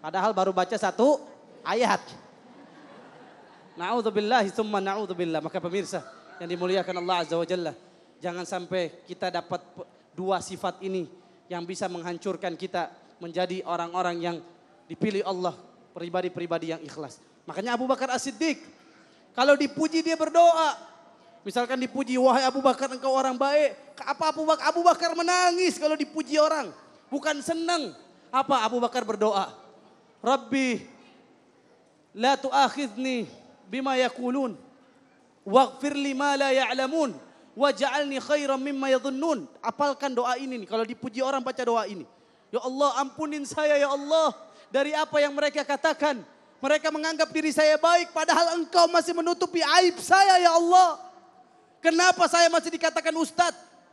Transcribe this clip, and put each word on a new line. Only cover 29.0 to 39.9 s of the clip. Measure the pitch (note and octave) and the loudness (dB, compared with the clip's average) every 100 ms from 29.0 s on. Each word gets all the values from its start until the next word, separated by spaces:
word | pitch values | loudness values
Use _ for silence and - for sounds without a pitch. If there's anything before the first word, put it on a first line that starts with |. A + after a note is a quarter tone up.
berdoa? | A3+ G#3+ G#3+ G3 F#3 - - - - _ _ _ | -4 0 0 0 -4 -10 -20 -20 -20 _ _ _
"Rabbi, | A3+ C4+ C4 C4+ B3+ A3+ - - - - _ _ _ _ _ _ _ _ _ | 0 0 0 0 0 -2 -8 -20 -20 -20 _ _ _ _ _ _ _ _ _
la | G3 B3 C4+ | -2 0 2
tu'akhidni | C4+ C4+ C4 - C4+ G3+ C4 B3 F#3+ - - _ - | 0 2 2 0 -8 -6 -4 -4 -6 -12 -20 _ -10
bima | B3 C4+ C4 | -6 -2 0
yakulun. | B3 B3 B3 C4 C4 F3+ - _ _ _ _ _ _ _ | 0 -2 -4 -2 -4 -6 -18 _ _ _ _ _ _ _
Waghfir | - A#3+ C4 - C#4+ C#4+ | 2 4 4 0 -4 -2
li | C#4 | -4
ma | C4 C#4+ C#4 | 0 0 2
la | C#4 | 2
ya'lamun. | C4 A#3+ B3+ C4 D#4+ C#4+ C#3+ - _ _ - | 2 2 -2 -2 0 -2 -4 -18 _ _ 0
Waj'alni | C#4+ C#4 C4+ C4+ C#4+ C4+ | 0 2 -2 -2 -4 -6
khairan | C4 D4+ C#4 C4+ | -2 -2 0 -4
mimma | C#4 C4+ C4+ C4 | -4 -4 0 0
yadhunnun." | C#4 C4+ E4 C#4 D#3 - | 0 -4 -2 -2 -6 -8
Apalkan | A3+ - C#4+ | -8 -2 -2